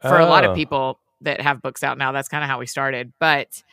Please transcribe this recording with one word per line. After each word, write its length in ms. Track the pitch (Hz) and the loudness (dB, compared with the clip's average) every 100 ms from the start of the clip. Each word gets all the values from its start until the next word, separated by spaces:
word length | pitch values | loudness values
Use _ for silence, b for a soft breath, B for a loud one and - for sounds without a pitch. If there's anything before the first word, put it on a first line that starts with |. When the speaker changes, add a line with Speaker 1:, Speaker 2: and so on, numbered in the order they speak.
Speaker 1:
For 160 | 131 170 | 2 6
a 80 | 170 | 6
lot 180 | 165 | 6
of 60 | 107 | 4
Speaker 2:
Oh. 40 | |
Speaker 1:
people 460 | 92 151 139 131 - _ _ | 0 -2 -2 -4 -8 _ _
that 180 | 143 - | -6 -2
have 220 | 143 135 | 0 -2
books 200 | 131 - | -6 -6
out 140 | 139 127 | -4 -2
now, 160 | 131 | -4
that's 160 | 139 - | -4 -6
kinda 180 | 151 143 | -4 -4
how 120 | 127 | -4
we 80 | 123 | -6
started. 480 | 143 135 127 123 - | -4 -4 -4 -8 -2
But 440 | 160 143 - - B | 0 0 -2 -14 B